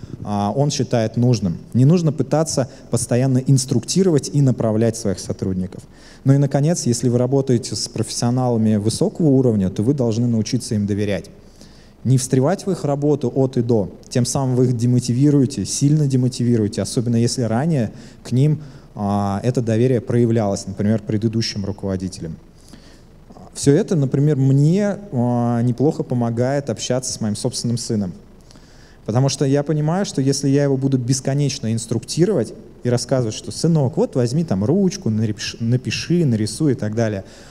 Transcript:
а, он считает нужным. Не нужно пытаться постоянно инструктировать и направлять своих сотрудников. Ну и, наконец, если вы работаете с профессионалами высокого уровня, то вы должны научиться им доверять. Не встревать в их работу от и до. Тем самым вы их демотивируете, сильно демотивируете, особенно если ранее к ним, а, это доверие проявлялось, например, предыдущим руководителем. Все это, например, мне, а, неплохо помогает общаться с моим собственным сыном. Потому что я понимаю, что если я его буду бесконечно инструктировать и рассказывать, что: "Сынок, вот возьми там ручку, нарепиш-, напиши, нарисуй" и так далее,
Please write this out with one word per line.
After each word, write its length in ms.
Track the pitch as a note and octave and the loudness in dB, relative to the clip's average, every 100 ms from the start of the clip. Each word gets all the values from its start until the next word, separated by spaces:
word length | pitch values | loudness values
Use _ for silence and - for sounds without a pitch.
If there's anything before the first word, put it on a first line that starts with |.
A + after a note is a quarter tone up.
| - - | -16 -12
а, 280 | - G#2 G2+ C#3 | -4 -2 0 0
он 140 | D3 | 0
считает 460 | - A#2+ A#2+ A2 - | 0 0 0 0 2
нужным. 420 | B2 A2+ G2 E2 - | 2 2 0 -4 -4
Не 120 | A#2 | 4
нужно 260 | C3+ F3+ D#3+ | 6 6 2
пытаться 560 | C#3 - D3+ D#3+ - B2+ - - | 0 0 0 0 0 -4 -6 -6
постоянно 480 | A#2 - B2 C3+ B2+ | -4 0 0 2 2
инструктировать 920 | B2+ C3+ - A#2+ - E3+ F#3+ D3 - | 4 2 2 -2 0 2 4 2 0
и 100 | D3 | 2
направлять 540 | C#3 A2 A2+ G#2+ A2+ A2 | 2 2 0 2 2 0
своих 240 | G2+ F#2 | -4 -4
сотрудников. 640 | - - F#2+ F#2 F2+ - - - - - | -6 -6 -4 -4 -6 -10 -18 -20 -20 -4
Ну 80 | C3 | 2
и, 40 | C#3 | 4
наконец, 460 | C#3 C#3 D3 F3 | 4 2 2 0
если 240 | A#2+ A#2 B2+ | 0 0 2
вы 100 | A#2+ | 2
работаете 580 | B2 C#3 C3+ A#2+ - G#2+ | 2 2 2 0 0 -6
с 120 | - | -8
профессионалами 880 | - A2 - A#2+ B2+ B2 A#2 A2 G#2+ | -6 -6 -2 -2 0 0 2 2 2
высокого 520 | G#2+ - F3+ - D#3+ | 0 0 -2 2 4
уровня, 420 | C3 B2+ G#2+ F#2 | 4 4 2 0
то 120 | - | 0
вы 120 | A2 | 0
должны 320 | D3 A#2 G#2+ B2 | 0 0 0 0
научиться 480 | A2+ G#2 A#2+ - | 0 0 -2 -2
им 120 | G#2 G2+ | -2 0
доверять. 440 | G2+ G#2 F#2 - - - - - - - - | -2 -2 -4 -6 -18 -20 -20 -20 -20 -20 -8
Не 140 | A#2 B2+ | 0 2
встревать 480 | - C3 C#3 G3 - | 2 2 2 0 -2
в 40 | |
их 140 | F3 | -4
работу 480 | C#3+ C#3+ D3 C#3+ A#2+ | -2 0 2 0 0
от 220 | C#3+ C3 C3 | 0 0 0
и 60 | |
до. 260 | A#2 A2+ F#2+ - - | 2 2 0 -6 -6
Тем 180 | B2+ C3 | -2 0
самым 300 | D3 C3 B2+ | 0 0 2
вы 80 | B2+ | 2
их 100 | A#2+ | 2
демотивируете, 880 | B2 B2 A#2+ A#2+ D3 C#3+ B2+ - | 2 2 2 2 4 4 2 0
сильно 420 | F#2 - C#3+ D3+ C#3+ | -6 0 2 2 2
демотивируете, 760 | C3 B2+ - A#2+ A#2 G2+ G#2 | 2 0 0 0 2 0 -2
особенно 340 | G2 - A#2 A#2 | -4 -2 0 0
если 260 | A#2 - | 0 0
ранее 500 | A2+ A2 E3 D3+ G#2+ - - - | -2 0 0 0 -2 -6 -18 -20
к 80 | - | -4
ним, 280 | B2 D3 D3+ - - - G#2 | 2 2 2 -4 -18 -18 -6
а, 440 | G2+ G2+ G2+ G2 | -2 0 0 -2
это 180 | A#2+ C3 | 0 -2
доверие 380 | A2+ A2+ B2+ A#2+ | 0 2 2 2
проявлялось, 640 | - A#2+ A#2+ A2+ G2+ F#2+ - | 0 2 2 2 0 -2 -6
например, 360 | F#2+ G#2 A2 - | -2 0 0 0
предыдущим 580 | G#2+ A2+ A2+ A2 G#2 | -2 0 -2 -4 -4
руководителем. 720 | G2 F#2 G2 F#2+ F#2 - D#2+ E2 - - - - - - - - - - F#2+ | -8 -6 -4 -4 -6 -8 -12 -12 -18 -20 -20 -20 -20 -20 -20 -20 -20 -20 -18
Все 180 | - C#3 | -2 2
это, 240 | D3 D3 E3+ | 2 0 -2
например, 400 | C3 C3+ D3+ C3+ | -2 0 0 0
мне, 600 | C3+ C3+ D3 F#3+ G3+ G3+ G#3 | 2 2 2 2 -2 -4 -8
а, 500 | B2 B2 A#2+ A#2+ A#2 | -4 -2 -2 -2 0
неплохо 420 | B2 A#2 C#3+ D#3 | -2 0 0 -2
помогает 640 | D3+ B2 A#2 A#2 B2+ C#3+ C#3 | -4 -2 -2 -2 -2 -2 -4
общаться 420 | G#2+ - B2+ B2+ | -8 -4 -4 -4
с 80 | - | -6
моим 140 | A2+ | -4
собственным 420 | G#2 C3 - A#2 A#2 | -4 -6 -4 -4 -4
сыном. 360 | - A2 F#2 - - - - - - - - - | -4 -4 -4 -8 -18 -20 -20 -20 -20 -20 -20 -14
Потому 240 | - A2+ C3+ | -4 0 0
что 160 | - | 0
я 180 | C#3 C#3 | 0 2
понимаю, 420 | C#3 D3+ D3+ F3+ | 0 0 0 -2
что 160 | G3+ - | -2 0
если 280 | C3+ C3+ C#3 | 0 0 2
я 160 | C#3 | 2
его 120 | C#3+ C3+ | 2 2
буду 200 | C3+ C3 | 0 0
бесконечно 760 | A#2+ C3 C#3 C#3 C#3 - A2 | 0 -2 0 0 -2 -2 -4
инструктировать 800 | A2+ - A2+ - - F3+ F3 G#2+ - - - | -4 -2 -6 -4 0 2 2 -2 -6 -20 -8
и 40 | A#2+ | -2
рассказывать, 460 | A#2+ - C3 A2+ | -2 0 0 0
что: 160 | - - | -6 -10
"Сынок, 460 | - E3 D#3+ C3 - | -2 0 2 2 0
вот 180 | B3+ | -2
возьми 300 | C3+ A#2+ C#3+ | 0 0 0
там 180 | E3+ F#2+ | -2 0
ручку, 440 | G#2+ F#3 F#3 - A2+ | 2 2 2 0 -2
нарепиш-, 460 | G#2+ A2 G#2 - - | -2 -2 -4 -8 -6
напиши, 640 | A#2 B2+ A#2 - - F3 | -2 0 -2 -6 0 0
нарисуй" 480 | D#3 G#2+ - - D#3 | 2 2 -2 0 0
и 20 | |
так 200 | A#2 G#2+ | 0 -2
далее, 300 | G#2+ A2 G2 - - - | -2 -2 -2 -8 -18 -20